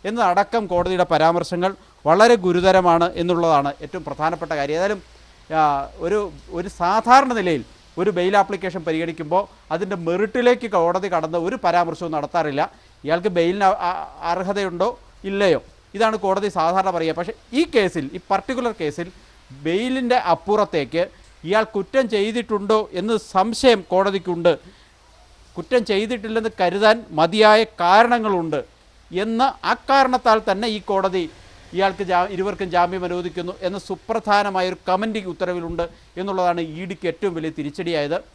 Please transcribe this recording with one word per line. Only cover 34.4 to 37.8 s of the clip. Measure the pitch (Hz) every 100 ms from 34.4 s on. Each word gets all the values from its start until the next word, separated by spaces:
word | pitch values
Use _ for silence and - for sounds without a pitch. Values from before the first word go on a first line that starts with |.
| 202 190 185
ഒരു | 185 -
കമൻറ്റിംഗ് | 185 220 214 185
ഉത്തരവിലുണ്ട് | 170 180 180 170 170 170 - - 180
എന്നുള്ളതാണ് | 196 190 180 175 165 156
ഇ | 180
ഡിക്ക് | 196 175
ഏറ്റവും | 160 196 165
വലിയ | 156 156
തിരിച്ചടിയായത്. | 147 147